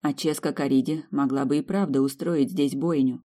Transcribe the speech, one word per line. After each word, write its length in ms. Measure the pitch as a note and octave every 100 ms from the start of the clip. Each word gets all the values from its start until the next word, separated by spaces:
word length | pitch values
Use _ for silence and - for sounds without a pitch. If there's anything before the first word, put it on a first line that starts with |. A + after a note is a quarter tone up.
А 120 | D3+
Ческа 400 | C#3 D#3 D3+ -
Кариди 520 | C#3+ C#3 C3+ C3+ D#3+ -
могла 340 | C#3+ C#3 C3+ C3+
бы 120 | D3
и 40 |
правда 400 | D#3+ G3 F#3 C3+
устроить 500 | C#3 C3+ - E3 C3+
здесь 240 | - C#3+ C#3
бойню. 460 | E3 D#3 C3 B2 _